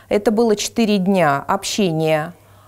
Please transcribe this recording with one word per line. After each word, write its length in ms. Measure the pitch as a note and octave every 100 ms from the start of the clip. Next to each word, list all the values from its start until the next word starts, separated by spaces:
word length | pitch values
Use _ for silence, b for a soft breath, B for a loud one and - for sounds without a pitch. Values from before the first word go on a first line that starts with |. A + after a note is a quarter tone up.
| B
Это 200 | G#3 G#3
было 240 | G#3+ A#3
четыре 440 | G#3 - - A3+ G#3
дня 440 | F#3 G3 D#3 C#3 -
общения, 840 | G3 - - F#3+ D#3+ D#3+ D#3 D#3+ F3 b b